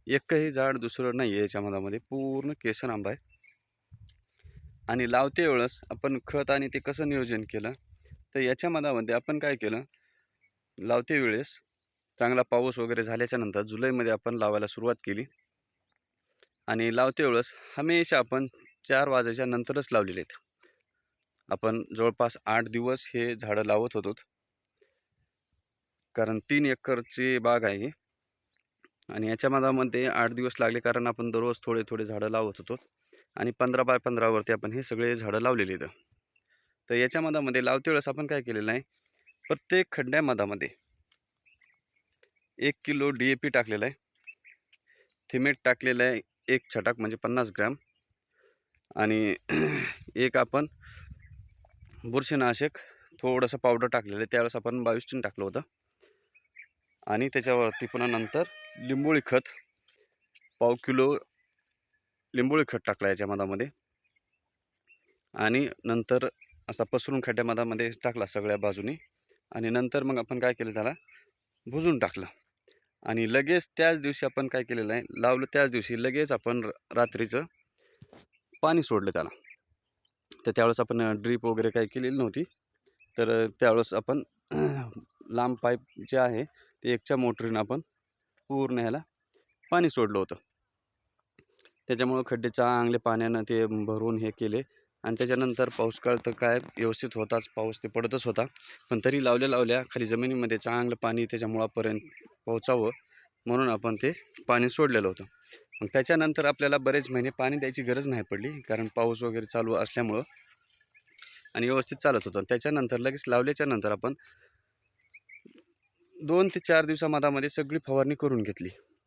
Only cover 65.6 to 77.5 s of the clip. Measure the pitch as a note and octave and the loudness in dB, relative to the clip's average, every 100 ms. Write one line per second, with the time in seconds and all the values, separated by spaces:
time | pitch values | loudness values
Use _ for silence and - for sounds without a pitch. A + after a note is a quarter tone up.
65.6 | C#3+ - A2+ A#2 G#2+ B2 B2+ - - _ | 0 -4 -2 0 2 2 0 -6 -20 _
66.6 | - A2+ A2 B2+ - C3+ B2 A2+ A#2 A2+ | -8 -6 -2 -2 -2 -2 0 0 0 0
67.6 | A#2 A2 A#2 A2+ B2 A#2 G2+ G#2 G#2 G#2 | -2 -2 -4 -2 -4 -2 -4 -2 -2 0
68.6 | G2+ G2 G#2 D#3+ _ _ _ _ - A2 | 0 -2 -6 -8 _ _ _ _ -14 -6
69.6 | A2+ A#2+ B2+ C#3+ C3+ B2+ A2+ B2 B2 B2 | -2 0 0 0 -2 -2 -4 -2 0 0
70.6 | A#2 G#2+ A2 E3+ _ - _ _ _ _ | -4 -4 -4 -6 _ -20 _ _ _ _
71.6 | - C#3 E3+ C#3 - G2 F#2+ - _ _ | -8 -2 2 2 0 -4 -12 -14 _ _
72.6 | _ _ _ _ - A2+ A2+ B2+ C#3 F3 | _ _ _ _ -6 -2 2 2 4 2
73.6 | - - E3 D#3+ C#3+ C#3 C3+ C#3+ C3+ C3 | 0 2 2 4 -2 -2 -4 -2 -2 -2
74.6 | A#2+ A#2+ G#2+ A#2 - - A#2+ B2+ C3 C#3+ | -4 -4 -2 -2 -4 0 2 2 2 2
75.6 | C#3 A#2+ G2+ A#2 B2+ C3+ D3 A#2+ A#2 A#2+ | 2 2 -4 -2 -2 0 0 -2 -2 -2
76.6 | A2 - - A2+ A#2+ G#2+ A2 A#2+ E3 | -4 -10 -4 2 2 0 -2 -4 -6